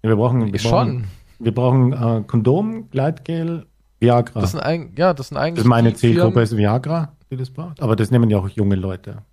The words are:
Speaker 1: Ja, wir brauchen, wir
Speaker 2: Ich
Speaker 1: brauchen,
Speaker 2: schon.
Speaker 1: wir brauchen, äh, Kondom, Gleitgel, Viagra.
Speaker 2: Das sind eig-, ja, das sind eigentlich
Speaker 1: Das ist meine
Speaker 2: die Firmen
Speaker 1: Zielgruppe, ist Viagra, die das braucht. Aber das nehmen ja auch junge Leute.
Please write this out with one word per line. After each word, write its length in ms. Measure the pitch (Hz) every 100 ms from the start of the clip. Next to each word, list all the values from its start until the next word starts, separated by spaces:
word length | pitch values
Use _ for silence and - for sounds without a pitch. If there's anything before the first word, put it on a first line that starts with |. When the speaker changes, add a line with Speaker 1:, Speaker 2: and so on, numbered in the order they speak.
Speaker 1:
Ja, 60 | 110
wir 60 | 107
brauchen, 260 | 120 123
wir 120 | 107 104
Speaker 2:
Ich 80 |
Speaker 1:
brauchen, 260 | 117 175 240
Speaker 2:
schon. 180 | 127 98 - - _
Speaker 1:
wir 140 | 113
brauchen, 400 | 110 123 131 123
äh, 300 | 127 117 113 104
Kondom, 640 | 120 113 156 220 226 -
Gleitgel, 720 | 135 143 160 - 165 165 165 - _ _ _
Viagra. 420 | 117 120 120 113
Speaker 2:
Das 100 | 92
sind 100 | 135
eig-, 360 | 131 170 143 101
ja, 160 | 185
das 160 | 143 127
sind 80 | 139
eigentlich 180 | 151 170
Speaker 1:
Das 100 | 113
ist 40 |
meine 200 | 117 117
Speaker 2:
die 40 | -
Firmen 180 | 120
Speaker 1:
Zielgruppe, 280 | 117 113 120
ist 140 | 113 113
Viagra, 560 | 104 123 151 165 151 _ _
die 60 | 127
das 120 | 127
braucht. 320 | - 175 151
Aber 140 | 127 110
das 160 | 107
nehmen 180 | 123 117
ja 80 | 104
auch 120 | 98
junge 260 | 107 101 98
Leute. 480 | 95 90 - 101 -